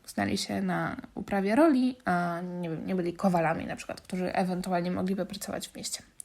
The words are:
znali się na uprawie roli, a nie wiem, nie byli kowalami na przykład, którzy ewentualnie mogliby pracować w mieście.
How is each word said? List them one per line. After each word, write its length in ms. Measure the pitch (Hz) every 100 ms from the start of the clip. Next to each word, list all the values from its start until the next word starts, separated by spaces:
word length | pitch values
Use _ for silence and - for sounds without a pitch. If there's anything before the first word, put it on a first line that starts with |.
| -
znali 300 | - 202 190
się 240 | - 196
na 340 | 190 170 165 - - -
uprawie 400 | 208 202 196 233
roli, 400 | 320 254 254 262 -
a 340 | 175 175 170 180 175
nie 80 | 170
wiem, 180 | 156 -
nie 80 | 185
byli 180 | 175
kowalami 520 | 170 196 175 160 170 -
na 100 | -
przykład, 260 | - -
którzy 320 | - 185 180
ewentualnie 580 | - 185 180 185 175 175
mogliby 340 | 190 185 196 180
pracować 420 | 196 - 190 -
w 80 | -
mieście. 280 | - - - -